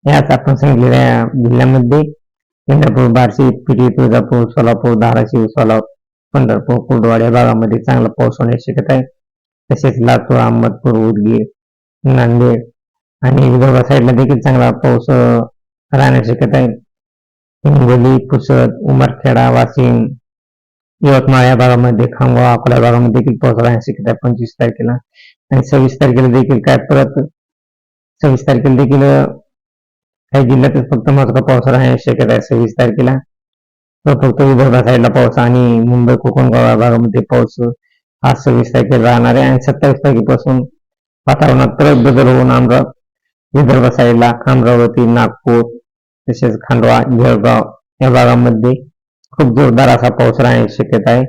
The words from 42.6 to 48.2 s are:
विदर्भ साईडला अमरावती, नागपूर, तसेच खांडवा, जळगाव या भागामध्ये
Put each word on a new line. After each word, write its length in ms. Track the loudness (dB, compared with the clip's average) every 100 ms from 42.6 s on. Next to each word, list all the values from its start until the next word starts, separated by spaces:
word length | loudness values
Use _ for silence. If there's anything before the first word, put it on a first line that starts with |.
| 2 0 -2 -10 _ _ _ _ _ 0
विदर्भ 360 | 2 2 0
साईडला 400 | 2 2 2 2 0 -2
अमरावती, 600 | 0 2 2 2 0 0
नागपूर, 720 | 2 -2 -4 -2 0 -2 -8 _ _ _ _ -10
तसेच 260 | -4 -4
खांडवा, 480 | -4 -4 0 2 0
जळगाव 600 | 0 0 0 2 0 0 -2 -12 _ _
या 100 | 0
भागामध्ये 720 | 2